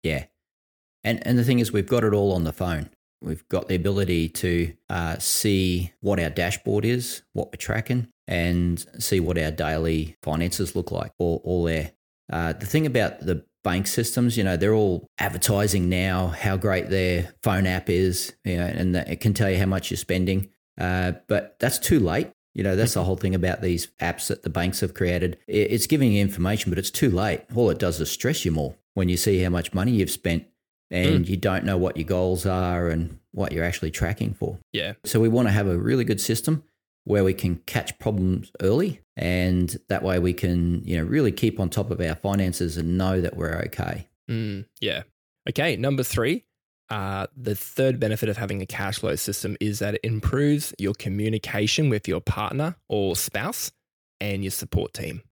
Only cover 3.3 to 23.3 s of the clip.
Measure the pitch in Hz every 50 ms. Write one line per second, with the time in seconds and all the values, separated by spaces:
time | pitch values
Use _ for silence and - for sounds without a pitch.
3.3 | 76 - _ _ - 90 - - 95 87 82 101 98 98 98 87 90 85 82 80
4.3 | - - - 90 87 85 85 80 - _ _ - 92 87 85 80 - - - -
5.3 | - - - 107 98 95 92 92 90 87 87 85 _ _ - 101 101 90 85 78
6.3 | 73 90 85 90 101 - _ 113 104 104 104 113 123 123 120 - - - _ _
7.3 | _ - - - - - - - 107 110 113 - 123 123 117 - _ _ _ -
8.3 | 92 87 85 87 87 87 87 87 85 82 - - - - - - 101 92 82 85
9.3 | 87 85 78 78 78 78 80 78 78 80 80 82 80 80 80 80 - _ - 76
10.3 | 78 80 85 87 - - 98 - - - 90 - 87 85 - - _ - 87 85
11.3 | 82 - - - 90 90 85 82 82 80 78 80 _ _ _ _ _ _ _ -
12.3 | - 82 85 82 82 - - 95 - 156 156 147 123 120 104 - - - - 92
13.3 | 90 73 - _ _ _ - 101 87 92 98 - - - 117 - - 131 123 120
14.3 | 110 113 98 95 90 82 101 104 110 110 107 98 90 82 - _ _ - - 98
15.3 | 85 90 - - 104 101 104 101 95 98 87 87 92 90 92 95 92 92 92 90
16.3 | 85 - - 104 95 92 92 104 95 92 - - 95 95 92 90 90 87 87 -
17.3 | - _ - 117 95 95 98 92 90 90 - - 90 90 95 92 92 - - -
18.3 | - _ _ 98 92 85 87 85 - 80 90 92 90 87 - - 82 - - 110
19.3 | 98 - 107 95 92 90 98 95 95 95 - - 92 92 - - 90 92 92 92
20.3 | 92 98 95 - _ _ _ _ _ - 90 90 92 92 90 92 90 - _ -
21.3 | 107 90 - - _ _ - 127 - - - - 170 147 101 80 85 127 - -
22.3 | _ _ _ _ _ - 95 98 92 98 113 120 - 101 87 92 92 - - 95